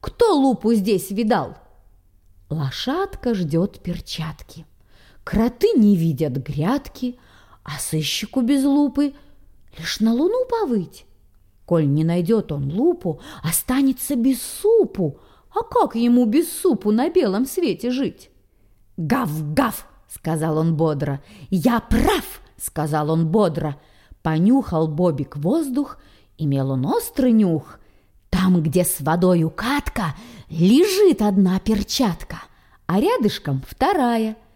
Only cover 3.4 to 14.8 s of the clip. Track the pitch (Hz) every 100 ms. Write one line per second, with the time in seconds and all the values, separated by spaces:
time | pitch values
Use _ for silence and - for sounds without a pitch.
3.4 | 165 165 196 - - 175 - - 160 -
4.4 | - - 160 _ _ - - - - 185
5.4 | 226 247 427 392 208 190 165 135 156 131
6.4 | 127 139 160 277 - - 247 247 - -
7.4 | _ - - 147 - 156 151 - 208 -
8.4 | 240 285 269 277 294 - 285 277 - -
9.4 | - - - - 165 - 220 233 339 480
10.4 | 508 453 381 226 160 - - - _ _
11.4 | _ _ - 170 147 147 160 175 170 226
12.4 | 208 143 135 170 302 349 180 156 - -
13.4 | 160 - - 262 269 262 - 285 240 262
14.4 | - - 415 453